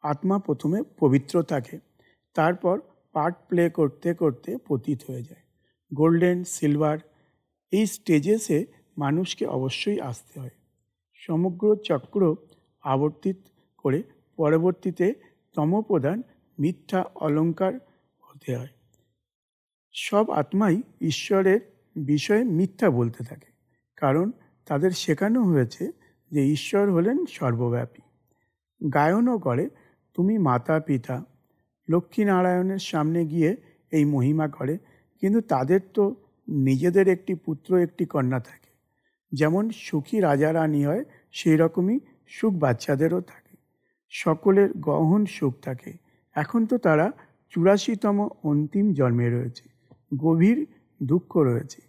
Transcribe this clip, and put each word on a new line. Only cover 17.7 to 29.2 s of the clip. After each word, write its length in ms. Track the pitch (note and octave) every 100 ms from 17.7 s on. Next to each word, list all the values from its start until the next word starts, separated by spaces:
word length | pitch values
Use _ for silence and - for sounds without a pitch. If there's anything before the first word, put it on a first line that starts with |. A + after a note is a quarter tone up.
| B3+ _ _ _ _
হতে 360 | _ C#3+ - B2
হয়।" 120 | B2+ _ _ _ _ _ _ _ _ _ _ _ _
সব 380 | - - G3+ A3
আত্মাই 520 | - C#3+ G3 G#3 F3 - _
ঈশ্বরের 600 | E3 C#3+ - G3 F#3+ G3 - _ _ -
বিষয়ে 480 | C3+ D3 - G#3
মিথ্যা 460 | B3 E3 F#3+ - G#3+
বলতে 340 | B2 A#2+ A2+
থাকে, 220 | A#2+ - _ _ _ _ _ -
কারণ 340 | C#3+ C#3+ F#3+ - _ _ -
তাদের 240 | C#3+ F3+
শেখানো 520 | F3 - D3+ G3 A#3+
হয়েছে 500 | G#3+ D#3 A#2 - F#3+ - _ _ _
যে 160 | D3 C#3
ঈশ্বর 460 | D3 - G3+ G3+
হলেন 340 | F3 F3+ C#4 F4
সর্বব্যাপী। 760 | - C#3 A#2 B2 A#2+ A#2+ - _ _ _ _ _ _ _ _ D#3
গায়নও 500 | C#3+ D3+ G3